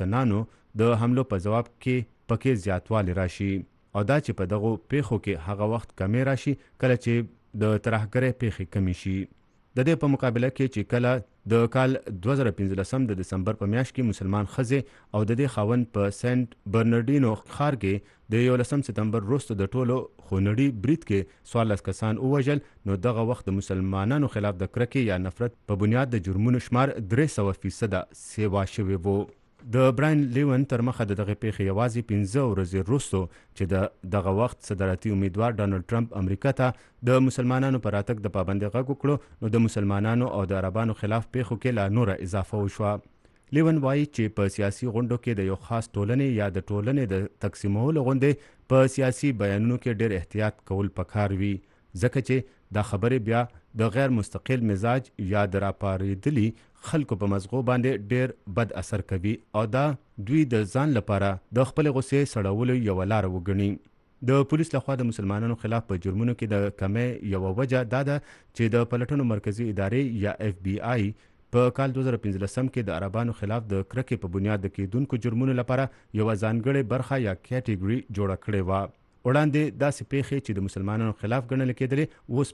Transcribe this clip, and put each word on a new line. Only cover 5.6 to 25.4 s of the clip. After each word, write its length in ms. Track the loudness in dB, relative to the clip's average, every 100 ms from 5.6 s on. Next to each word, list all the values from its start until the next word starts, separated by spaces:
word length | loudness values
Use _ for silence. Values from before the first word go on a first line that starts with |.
| -2 -2
وخت 200 | -6 -6
کمی 240 | -2 0 0
راشي 240 | -2 -2 -6 _ -2
کله 160 | 2 2
چې 80 | 2 0 -2 -10 _ -2
د 160 | 0 2 0
ترهګرۍ 460 | -2 0 0 0 0
پیښې 240 | -4 -4 -4
کمې 220 | -2 -2 -2
شي. 160 | -4 -4 -6 -14 _ _ _ 0
د 100 | 2
دې 80 | 2
په 80 | 2
مقابله 380 | 2 0 0 0 0
کې 100 | -2
چې 80 | -2 -2
کله 220 | 0 2 0 -4 _ 2
د 100 | 4 4
کال 200 | 4 2 0 -4 -4
دوه 100 | 0 2
زره 120 | 0 0
پنځلسم 480 | -2 -2 -2 0 0
د 100 | -2
دسمبر 360 | -4 -2 -2 -2
په 100 | 0
میاشت 200 | 0 -2
کې 140 | -2 -2
مسلمان 360 | -2 -2 -2 -2
ښځې 280 | -2 0 0 -2 -12 _
او 60 | -2
د 140 | 0 0
دې 60 | 0
خاوند 340 | 0 2 2 0 0
په 180 | -2 -2
سنت 360 | 0 0 -2 -6 -2
برنارډینو 580 | 2 4 2 2 2 2 0 -6 -4
ښار 220 | -2 0
کې 120 | 0 -2 -6 _ -2
د 100 | 2 4
یولسم 380 | 4 2 -2 -2
سپتمبر 380 | -2 0 0 0
وروسته 320 | -2 -2 -2
د 100 | -2
ټولو 240 | 0 0 0 -4 -14 -4
خونړي 420 | 0 2 4 2 2 0
برید 200 | 0 2
کې 100 | 0 0 _ -4
څوارلس 360 | 0 0 0 -4
کسان 340 | -4 -2 0
ووژل، 400 | 0 2 2 -2 -4 _ -4
نو 120 | 0 0
دغه 220 | 0 -2
وخت 200 | -2 -2
د 60 | -4
مسلمانانو 720 | -2 -2 0 0 0 2 0
خلاف 260 | 0 -2 -2
د 100 | -4
کرکې 340 | -2 -2 0 0
یا 100 | 0 -2
نفرت 340 | -4